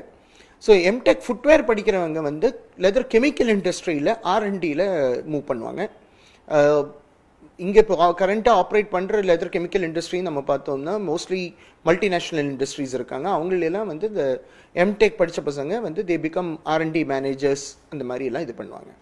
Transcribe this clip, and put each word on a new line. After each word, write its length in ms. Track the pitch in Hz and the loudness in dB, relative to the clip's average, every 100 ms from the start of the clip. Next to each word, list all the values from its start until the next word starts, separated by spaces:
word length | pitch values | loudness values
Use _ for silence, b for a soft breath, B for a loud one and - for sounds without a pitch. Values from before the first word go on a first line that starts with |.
| - - b b b _ - | -6 -18 b b b _ 4
So, 80 | 202 175 | 6 6
M 60 | 240 311 | 2 2
Tech 140 | - - | 2 0
footwear 320 | 233 285 311 240 | -2 4 4 4
படிக்கிறவங்க 500 | 220 214 190 170 156 151 | 0 2 0 0 -2 -4
வந்து 200 | 151 214 - - - | 0 -2 -2 -10 0
leather 220 | 185 202 254 | 2 2 2
chemical 360 | 226 285 - 240 208 | 2 2 2 2 2
இண்டஸ்ட்ரியில 560 | 180 170 - 151 151 226 - | 0 -2 -2 0 0 0 0
ஆர் 140 | 202 208 | 0 0
அண்ட் 120 | 196 | -2
டில 200 | 170 143 196 175 131 123 - | -2 0 0 2 0 -2 -4
move 120 | 147 139 | -6 -4
பண்ணுவாங்க. 320 | 123 113 135 175 - b b b b - 151 | -6 -6 -6 -8 -10 b b b b -2 4
Uh, 220 | 147 147 143 - _ _ _ _ - - 180 | 4 4 0 -8 _ _ _ _ -20 -10 2
இங்க 120 | 208 | 6
இப்போ 240 | 208 170 175 170 | 6 6 2 4
கரண்டா 300 | 185 214 226 208 | 0 2 4 4
operate 280 | - 208 208 | 4 0 0
பண்ற 260 | 180 190 214 190 | -2 -2 0 2
leather 220 | 170 175 180 | 2 0 -4
chemical 300 | 175 196 165 | -2 -2 -2
industry 320 | 165 165 180 185 | -4 -4 -4 -4
நம்ம 140 | 147 139 | -4 -2
பார்த்தோம்னா, 420 | 139 143 139 147 214 185 | -2 -2 -6 -4 -6 -4
mostly 320 | 160 - 185 175 b b b 160 | -4 -4 -6 -6 b b b 2
multinational 580 | 180 208 175 - 160 143 | 2 2 0 -2 -2 -2
industries 400 | 135 135 - 135 127 | -2 -4 -4 -6 -6
இருக்காங்க. 280 | 123 131 170 180 | -6 -6 -2 -2
அவங்களெல்லாம் 520 | 170 185 160 190 214 | 0 -2 -2 -2 -6
வந்து 160 | 156 214 | -6 -6
இந்த 140 | 202 139 127 B B B - 185 | -2 -2 -2 B B B 0 0
M 60 | 208 | 2
Tech 120 | 214 202 | 2 2
படிச்ச 240 | 170 170 151 | -2 -2 -6
பசங்க 320 | 143 139 220 214 | -6 -4 -4 -4
வந்து 160 | 160 190 | -6 -2
they 60 | 165 156 | -2 -2
become 220 | 185 175 151 - | -4 -6 -6 -2
R 100 | 160 160 | -2 0
and 100 | 160 | -2
D 60 | 139 | -2
managers 520 | 135 135 135 139 139 - - _ 151 | -2 -4 -2 0 0 -4 -16 _ -10
அந்த 100 | 123 | -8
மாதிரி 180 | 123 135 | -6 -6
எல்லாம் 140 | 123 151 | -6 -6
இது 80 | 110 | -10
பண்ணுவாங்க. 320 | 98 - - - | -14 -16 -20 -20